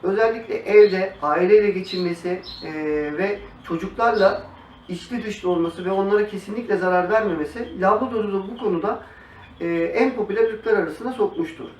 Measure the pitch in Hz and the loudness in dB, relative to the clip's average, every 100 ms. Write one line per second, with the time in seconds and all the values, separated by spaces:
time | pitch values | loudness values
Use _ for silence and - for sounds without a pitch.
0 | 180 202 226 226 - - 185 208 208 190 | 0 2 2 0 -6 -8 6 8 8 6
1 | 190 - 147 156 180 214 208 185 180 180 | -2 -2 -2 2 6 6 6 -2 -6 -4
2 | 175 170 180 180 - - 165 156 151 151 | -4 -4 -6 -6 -8 -14 -10 -6 -2 -2
3 | 151 151 196 208 - - - 165 185 - | -2 -2 -2 -2 -8 -18 -8 -6 -6 0
4 | 233 220 190 - - - - - - 175 | 2 4 4 2 -8 -20 -20 -20 -12 -12
5 | - 240 214 202 180 175 170 170 180 190 | -8 -8 -6 -4 0 0 0 -2 -2 0
6 | 196 208 208 196 202 214 233 196 185 180 | 2 2 0 -4 -8 -8 -2 0 2 2
7 | 180 220 208 165 151 233 - - 190 226 | 2 2 0 -2 -4 -8 -10 0 2 2
8 | 254 226 208 196 196 240 214 170 196 240 | 0 -2 -2 -4 -6 -6 -2 0 -2 -4
9 | - - - - - - 170 170 170 208 | -10 -20 -20 -20 -20 -8 -4 -2 0 2
10 | 262 220 208 208 226 214 226 202 160 - | 0 0 -4 2 0 0 0 0 0 -6
11 | 240 - - 160 160 - - | -8 -2 -2 -2 -6 -8 -16